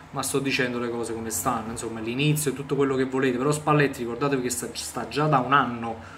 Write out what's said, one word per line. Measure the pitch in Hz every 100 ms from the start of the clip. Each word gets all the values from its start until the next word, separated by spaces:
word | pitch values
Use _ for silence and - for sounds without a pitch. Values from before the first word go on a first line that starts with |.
| -
ma | 139
sto | 131 139
dicendo | 139 135 127 120
le | 120
cose | 117 113
come | 113 113
stanno, | 107 135 117 107
insomma, | 117 113 113
l'inizio | 113 127 151 151 135
e |
tutto | 127 143 139
quello | 139 131
che |
volete. | 131 131 135 120
Però | 139
Spalletti, | 151 156 147 139 131
ricordatevi | 117 120 143 135
che | 123
sta, | - 113
sta | - - 123 113
già | 127 151
da | 135
un | 123
anno | 139 123 117 113 113 -